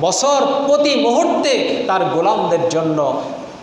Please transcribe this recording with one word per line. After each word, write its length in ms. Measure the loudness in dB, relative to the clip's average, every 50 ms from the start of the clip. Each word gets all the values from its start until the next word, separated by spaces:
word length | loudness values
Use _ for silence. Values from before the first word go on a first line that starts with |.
বছর 460 | -2 -2 0 0 2 2 2 2 2 0 0 0 0
প্রতি 280 | 2 2 2 2 2 2
মুহূর্তে 880 | 2 2 2 2 2 2 2 0 0 0 0 0 0 0 -2 -2 -2 -2
তার 180 | -2 0 0 0
গোলামদের 640 | 0 0 0 0 0 0 0 0 0 0 0 0 0
জন্য 540 | 0 0 -2 0 0 0 0 0 -2 -4 -6 -8 -10 -12 -12 -14 -16 -10